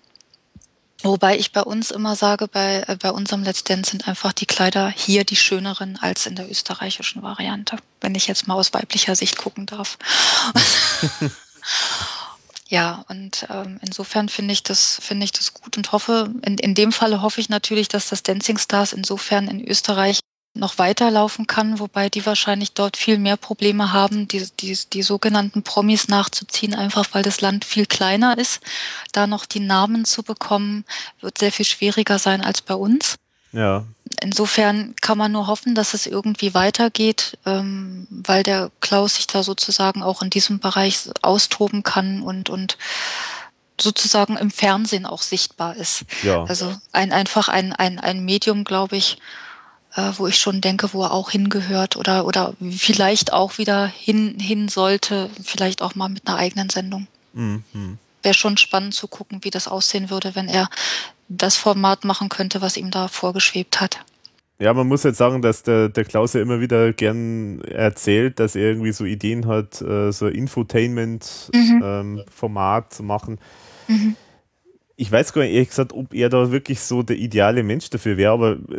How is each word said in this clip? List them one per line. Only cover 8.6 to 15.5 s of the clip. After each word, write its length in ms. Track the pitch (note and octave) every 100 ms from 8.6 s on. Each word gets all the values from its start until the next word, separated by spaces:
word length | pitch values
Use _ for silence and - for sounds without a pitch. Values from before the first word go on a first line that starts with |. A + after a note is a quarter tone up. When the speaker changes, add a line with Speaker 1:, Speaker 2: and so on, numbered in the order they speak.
| F#3+
Speaker 1:
weiblicher 400 | - - G3+ - F#3
Sicht 200 | F#3+ -
gucken 280 | - - G3
darf. 320 | G#3 G3 - - - - - A#3+
<laughs> 760 | C#3 - - - - D3+ - D3 - - - - - - - - - - - _ - -
Ja, 380 | F3 E3+ F3 -
und, 360 | F#3+ G3 - -
ähm, 280 | G3 F#3+ F#3+ F#3+
insofern 420 | F#3 G3 G#3+ G#3
finde 240 | - G3+
ich 100 | G3+
das, 340 | - F#3+ - -
finde 240 | - G3+ G3+
ich 60 |
das 220 | - -